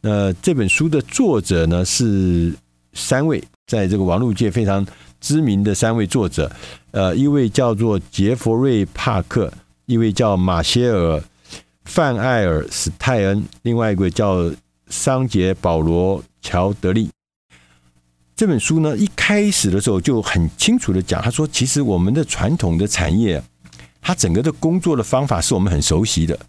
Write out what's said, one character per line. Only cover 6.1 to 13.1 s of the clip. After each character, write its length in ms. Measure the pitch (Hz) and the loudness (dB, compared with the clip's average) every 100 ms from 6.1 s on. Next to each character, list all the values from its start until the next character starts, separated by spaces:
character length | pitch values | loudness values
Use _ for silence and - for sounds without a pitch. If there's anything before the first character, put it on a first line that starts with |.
| 131 92 | 0 -2
者， 240 | - 69 - - - _ | -2 -4 -6 -20 -20 _
呃， 240 | - 95 87 | -2 0 2
一 120 | 143 | 2
位 200 | 143 120 | 2 2
叫 280 | 117 123 104 | 0 0 0
做 240 | 113 98 | 0 -2
杰 360 | - - 98 123 | -4 -2 0 0
弗 180 | 113 | 0
瑞· 320 | 113 135 117 95 | 0 2 0 -2
帕 280 | - - 101 | -4 -2 -2
克， 280 | - 127 104 - _ _ - | -2 -2 -4 -6 _ _ -4
一 120 | 117 | 0
位 140 | 113 | 0
叫 240 | 95 113 95 | 2 2 2
马 280 | 92 85 | 2 0
歇 260 | 80 123 123 | 0 0 2
尔· 280 | 104 85 78 - _ - - _ _ - | 2 0 -2 -6 _ -20 -20 _ _ -4
范 320 | - 151 117 | 0 0 0
艾 280 | 120 120 95 | 0 2 2
尔 200 | 78 50 | 0 -4
斯 200 | - - 87 | -6 -6 -4
泰 260 | - | -2